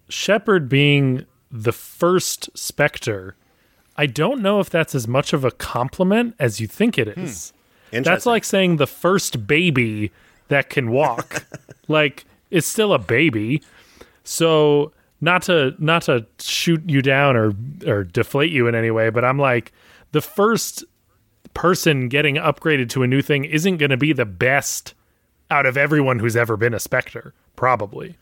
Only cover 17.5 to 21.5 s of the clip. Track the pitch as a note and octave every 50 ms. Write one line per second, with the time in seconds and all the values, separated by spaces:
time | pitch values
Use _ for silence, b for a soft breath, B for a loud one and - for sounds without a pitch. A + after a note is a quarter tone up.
17.5 | G2+ G2 A2+ C3+ D3 - - E3 A#2 G2+ G2 F2 E2+ B2 A2+ - - C#3 C#3+ E3+
18.5 | E3+ C3+ A#2+ A#2 A#2 A2+ A2+ A2+ A2 A2+ A2 A2+ A2 A#2+ A#2+ B2 C3 C#3 C#3+ C3+
19.5 | B2 A#2+ A2 - b b b b b b b b - D3+ D#3 - - - G3+ A3
20.5 | A3+ G3+ - - - - - - _ _ _ _ _ _ _ _ _ _ _ -